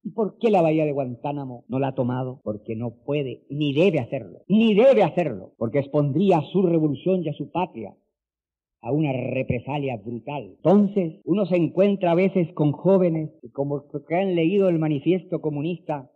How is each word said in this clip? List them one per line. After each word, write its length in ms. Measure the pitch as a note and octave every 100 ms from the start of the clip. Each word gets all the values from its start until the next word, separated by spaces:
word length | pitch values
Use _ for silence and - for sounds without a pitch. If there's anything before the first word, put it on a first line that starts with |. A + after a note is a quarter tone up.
¿Y 80 | G3
por 260 | A3 G3 -
qué 100 | A3+
la 120 | G3
bahía 220 | E3 D#3
de 80 | D3+
Guantánamo 720 | C#3 B2+ A#2+ D3 C#3+ C3 B2 -
no 100 | C3
la 100 | D3+
ha 60 | C3+
tomado? 460 | B2 B2+ B2+ B2+
Porque 320 | G#2+ G#2 - A2+
no 200 | A#2 - -
puede, 400 | D3 C3+ A2+ _
ni 240 | C#3+ D3
debe 260 | C#3 G3 D#3
hacerlo, 400 | A#2 C3+ G2 - -
ni 240 | G#3+ A3+
debe 300 | G3+ C4+ A3+
hacerlo, 500 | E3+ F3 D#3 G2+ F#2 _
porque 220 | A#2 C#3
expondría 600 | C#3 D3+ D3 C3+ G3 E3
a 120 | D#3
su 120 | F3+
revolución 600 | F3+ E3+ D#3 C3 F3 F#3+
y 60 | D#3+
a 40 |
su 160 | C#3+ D3
patria 460 | E3 F3+ A#2 G2 - _ _ _ _ _ _ _ _
a 80 | A#2
una 220 | D3 D3+
represalia 840 | C3 B2 B2+ B2+ B2 A#2+ D3 C3+ A#2
brutal. 600 | G#2 A#2+ C#3 C#3+ G#2 -
Entonces, 680 | D#3 G3+ G3 G3+ E3+ -
uno 220 | - F#3+ F#3
se 100 | F3+
encuentra 580 | D3+ E3+ G3+ G3 F3+
a 20 | E3+
veces 360 | F#3+ F#3+ E3 -
con 160 | D3
jóvenes 580 | C#3 F3 G3 F3+ D#3+ D#3 -
que, 120 | A#2+
como 320 | - C#3+ C#3+ - D3 -
que 80 | E3+
han 180 | G3
leído 360 | F3 E3 G3 F#3+
el 100 | E3
manifiesto 600 | D#3 D3 E3 F3+ F3+ D#3+
comunista 720 | D#3 D3 D#3+ F3 - D3 B2+